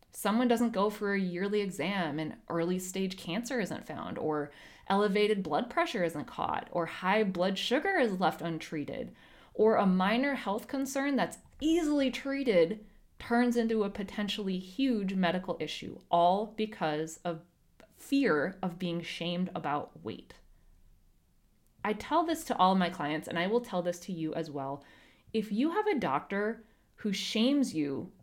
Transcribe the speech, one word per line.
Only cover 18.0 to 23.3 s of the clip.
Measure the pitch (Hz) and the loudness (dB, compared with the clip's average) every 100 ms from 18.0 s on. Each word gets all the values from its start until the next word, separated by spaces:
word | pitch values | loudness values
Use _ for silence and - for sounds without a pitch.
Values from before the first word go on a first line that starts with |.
| - 277 254 151 156 - | -2 2 4 4 2 -2
of | 185 170 | -6 -4
being | 175 170 | -2 -2
shamed | 170 - 170 175 185 | -4 -6 -4 0 0
about | 190 160 - - 156 | 0 0 -2 -2 -8
weight. | 156 101 - - - - - - - - _ _ _ _ _ _ _ _ | -8 -8 -12 -20 -20 -20 -20 -20 -20 -20 _ _ _ _ _ _ _ _
I | 202 | -6
tell | 208 - 311 | -4 0 2
this | 339 320 | 2 0
to | - - | -2 4
all | 185 | 4
my | 190 175 | 6 2
clients, | 180 147 151 | 0 -2 -4
and | - | -4